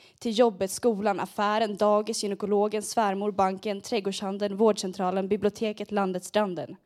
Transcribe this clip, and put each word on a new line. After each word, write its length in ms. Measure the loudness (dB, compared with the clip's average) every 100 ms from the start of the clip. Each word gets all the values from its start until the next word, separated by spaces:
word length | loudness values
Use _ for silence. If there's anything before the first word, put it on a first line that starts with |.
| -20 _
Till 200 | -4 4
jobbet, 320 | 4 4 -4
skolan, 500 | 0 0 2 0 0
affären, 560 | -4 -2 0 2 0 2
dagis, 460 | 4 4 2 -4
gynekologen, 600 | -4 -4 0 2 2 0
svärmor, 480 | -2 0 2 0 -2
banken, 500 | 2 2 2 -4 -6
trädgårdshandeln, 760 | -4 -2 -2 -4 -6 -4 -4 4
vårdcentralen, 720 | 4 4 -2 -2 -2 -2 -2
biblioteket, 600 | 0 0 -2 -4 -6 -4
landet, 340 | -2 -2 -4
stranden. 520 | -2 -2 0 -4 -8 -12